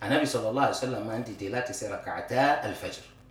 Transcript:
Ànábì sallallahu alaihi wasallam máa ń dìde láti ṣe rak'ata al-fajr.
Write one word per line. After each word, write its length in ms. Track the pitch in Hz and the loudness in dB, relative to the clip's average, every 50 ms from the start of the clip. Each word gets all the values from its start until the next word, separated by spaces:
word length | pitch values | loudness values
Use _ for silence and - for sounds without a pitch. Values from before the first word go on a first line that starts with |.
Ànábì 260 | - - 139 151 151 | 0 2 4 4 4
sallallahu 400 | - - 117 110 110 117 139 139 | 4 2 0 0 0 2 4 4
alaihi 120 | 135 - - | 4 2 0
wasallam 260 | 131 127 123 101 107 | -2 -2 -2 -2 -4
máa 120 | 110 110 117 | -4 -4 -4
ń 60 | 120 | -4
dìde 240 | 117 95 92 98 98 | -6 -8 -6 -6 -4
láti 220 | 117 123 - - | -2 -2 -2 -4
ṣe 140 | - - 110 101 | -4 -6 -6 -4
rak'ata 720 | - - - - 90 92 - - 120 127 139 143 147 - | -6 -6 -6 -6 -6 -6 -4 0 4 4 6 6 4 2
al-fajr. 420 | - - - - - 90 - - - - - - - - | 0 -4 -4 -6 -6 -8 -8 -10 -14 -16 -20 -20 -20 -20